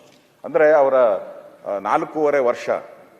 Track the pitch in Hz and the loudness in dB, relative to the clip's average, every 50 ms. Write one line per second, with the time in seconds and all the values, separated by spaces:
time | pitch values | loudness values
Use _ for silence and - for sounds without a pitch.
0 | _ _ _ _ _ _ _ _ - 117 143 165 156 151 156 151 139 135 131 131 | _ _ _ _ _ _ _ _ -14 -4 0 2 4 4 6 4 4 4 4 4
1 | 123 110 98 87 - - - - - - - - - - 101 98 98 104 131 151 | 2 2 2 0 -4 -10 -18 -20 -20 -20 -20 -18 -12 -10 -10 -8 -4 -2 -2 -2
2 | 170 165 - 156 151 147 143 143 127 120 120 - - 131 110 82 - - - - | -4 -4 -6 -2 -2 0 0 0 0 -2 -2 -4 -4 -6 -6 -6 -6 -12 -20 -20
3 | - - _ | -20 -20 _